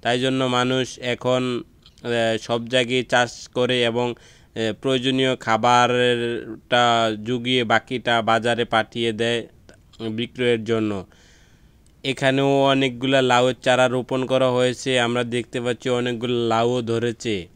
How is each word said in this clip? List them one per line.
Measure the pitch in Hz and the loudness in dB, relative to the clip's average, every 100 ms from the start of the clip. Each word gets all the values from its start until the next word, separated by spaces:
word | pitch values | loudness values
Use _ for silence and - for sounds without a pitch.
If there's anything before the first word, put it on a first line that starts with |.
তাই | 120 123 | 0 0
জন্য | 131 131 | 0 0
মানুষ | 131 123 123 131 123 - | 0 0 0 0 -2 -6
এখন, | 123 120 127 127 127 120 - _ - _ | -6 -4 0 0 0 -4 -8 _ -20 _
আহ, | 120 117 113 113 | -4 -2 0 -2
সব | - 120 117 | -2 -4 -2
জায়গায় | 127 120 127 | -2 0 -2
চাষ | 120 127 123 - - | 0 2 0 -4 -10
করে | - 123 127 | -4 0 0
এবং, | 120 117 123 | 0 0 -4
আহ, | 113 - - - - 113 | -6 -16 -20 -16 -6 -4
প্রয়োজনীয় | 104 135 131 127 131 131 127 | -4 -2 0 0 0 0 -2
খাবারটা | - 113 120 123 123 123 123 120 117 117 120 110 _ 123 120 117 113 107 107 | -2 0 4 4 4 2 2 0 -2 -6 -8 -14 _ 2 4 2 0 -2 -4
জুগিয়ে | 127 120 127 | -4 -2 -2
বাকিটা | 117 113 - 127 110 117 | 2 0 0 -6 0 0
বাজারে | 110 113 113 117 | 2 2 2 -2
পাঠিয়ে | 117 113 107 120 117 | 0 0 -2 -2 -4
দেয় | 107 117 120 110 _ _ - _ - | 0 -2 -2 -6 _ _ -20 _ -10
বিক্রয়ের | 113 110 120 - 123 117 | -8 -6 -8 -2 0 0
জন্য। | 110 113 107 101 90 - _ - _ _ _ _ _ _ | 0 0 0 -4 -10 -20 _ -20 _ _ _ _ _ _
এখানেও | 139 131 139 135 139 139 | -6 0 0 2 2 4
অনেকগুলা | 135 135 135 120 131 135 | 4 2 0 -2 0 2
লাউয়ের | 127 123 127 123 | 4 4 4 0
চারা | - 123 127 | 0 4 4
রোপণ | 127 117 131 127 | 2 -2 -4 0
করা | 131 131 | 2 2
হয়েছে। | 123 127 120 - 127 | 2 0 -2 -2 0
আমরা | 117 120 | 0 0
দেখতে | 120 120 113 131 | -2 -4 -6 -6
পাচ্ছি | 120 117 131 | -4 -4 -2
অনেকগুলো | 123 123 120 123 123 117 | -2 -2 -4 -2 -2 0
লাউও | 113 117 123 | 2 2 0
ধরেছে। | 113 117 120 113 120 104 82 | -2 -2 -2 -6 -6 -6 -8